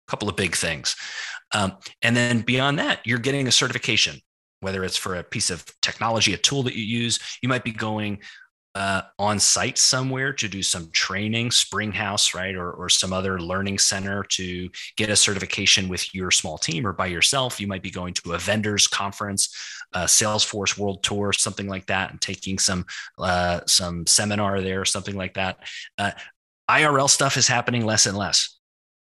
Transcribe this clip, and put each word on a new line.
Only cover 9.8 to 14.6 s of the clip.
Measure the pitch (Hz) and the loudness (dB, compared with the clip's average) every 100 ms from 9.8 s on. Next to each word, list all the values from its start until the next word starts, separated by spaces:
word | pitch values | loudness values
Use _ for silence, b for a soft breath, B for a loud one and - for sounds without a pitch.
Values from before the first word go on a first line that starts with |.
| - 131 131 131 135 | 4 4 0 -2 -2
to | 139 107 | -2 -4
do | 95 | -2
some | 87 92 82 | -2 -2 -2
training, | - - 95 107 113 120 | -2 0 -2 0 0 2
Springhouse, | - - 98 107 101 104 101 - 90 | 2 2 -2 -4 -4 -2 2 0 0
right? | 95 92 | -4 -4
Or, | 90 | -6
or | - 90 | -6 0
some | - 95 | 2 2
other | 92 95 92 | 0 0 -2
learning | 85 92 98 98 | -2 -2 -2 2
center | - 98 98 101 95 | 2 2 -2 -4 -2
to | - 92 90 | -2 -2 -6